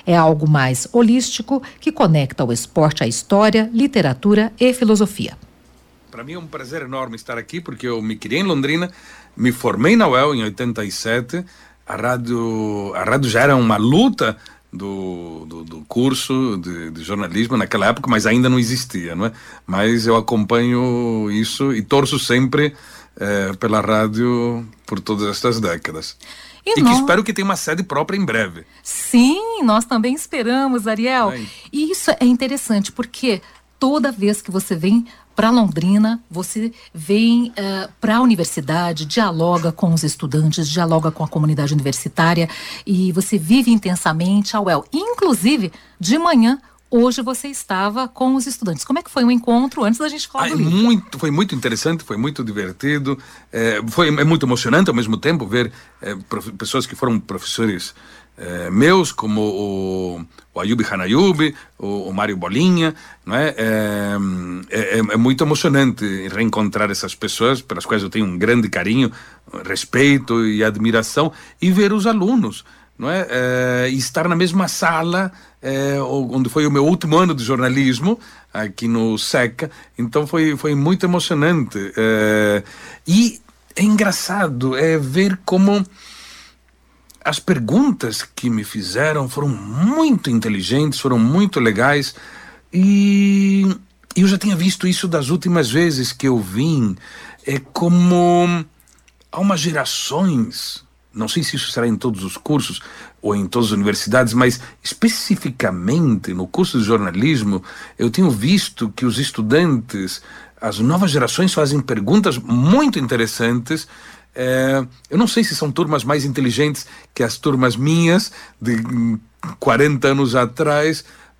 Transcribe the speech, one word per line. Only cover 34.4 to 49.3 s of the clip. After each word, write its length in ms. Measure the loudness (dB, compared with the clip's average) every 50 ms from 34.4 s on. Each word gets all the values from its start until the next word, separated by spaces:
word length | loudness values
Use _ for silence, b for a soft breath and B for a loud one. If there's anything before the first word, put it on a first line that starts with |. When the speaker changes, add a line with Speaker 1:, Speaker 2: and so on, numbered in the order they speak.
| -4
Speaker 1:
que 80 | -6
você 240 | -6 -6 -4 -2 -2
vem 320 | 0 2 4 4 2 2 B B B B _ _
pra 140 | 0 2 4
Londrina, 680 | 4 4 4 2 0 0 2 2 4 4 4 2 0 -4 -8 _
você 420 | -10 -10 -10 -8 -6 -6 -6 -6 -8 B B B -18
vem, 580 | -12 -4 0 2 2 4 4 4 2 2 -2 -4
eh, 360 | -6 -6 -4 -4 -6 -8 -10 -8 _
pra 220 | -2 0 2 4 4
universidade, 840 | 4 4 4 0 -2 -4 -6 -4 -2 -2 0 -2 -2 -4 -6 -8
dialoga 640 | -4 -2 0 0 0 0 0 0 2 2 0 0 -2
com 220 | -2 0 0 2 2
os 100 | 2 0
estudantes, 640 | -2 -4 -4 -6 -2 0 2 2 2 0 0 -2
dialoga 440 | -2 -2 -2 0 2 2 2 0 0
com 120 | -2 -4 -6
a 60 | -4
comunidade 460 | -2 0 0 0 0 0 0 0 0
universitária 760 | 0 0 -2 -4 -4 -8 -6 -2 0 0 2 2 0 0 -2 B B B B B B B
e 260 | -2 0 0 0 0 0
você 240 | -2 -2 0 -2
vive 340 | -2 2 4 4 4 6 4
intensamente 840 | 4 2 2 0 -4 -2 -2 -2 -2 0 0 2 2 2 2 0 -2
a 40 | -2 0
uel. 240 | 2 2 0 0 -2
Inclusive, 800 | -4 -4 -2 -4 -2 0 2 2 2 2 2 2 2 2 0 -4 B B B B B -6
de 160 | -2 0 0
manhã, 420 | 2 2 4 4 6 6 4 4 0 b b b b _ _
hoje 300 | 2 4 4 4 2 0
você 280 | -4 -4 -6 -6 -8 -10
estava 600 | -10 -10 -6 -4 -2 -2 -2 -2 -2 -4 -6 -6
com 260 | -4 -2 0 0 2
os 120 | 0 -2
estudantes. 360 | -4 -6 -6 -4 -4 -4 -4 -4
Como 160 | -4 -4 -4
é 40 | -4
que 80 | -4
foi 140 | -2 2 2
o 60 | 4